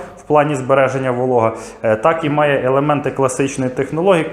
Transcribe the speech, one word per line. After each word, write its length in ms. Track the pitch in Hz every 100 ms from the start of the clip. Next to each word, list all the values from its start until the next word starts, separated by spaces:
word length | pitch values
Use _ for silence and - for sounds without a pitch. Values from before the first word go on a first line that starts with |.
| - -
в 40 |
плані 340 | - 147 147 139
збереження 560 | 131 135 131 135 131
волога, 420 | 123 127 123 113 - - -
е, 120 | 113 110
так 280 | 165 160
і 60 | 151
має 360 | 151 147 135 127
елементи 460 | 135 147 143 139
класичної 600 | 135 135 - 139 139 127
технології, 540 | 127 131 156 190 180 120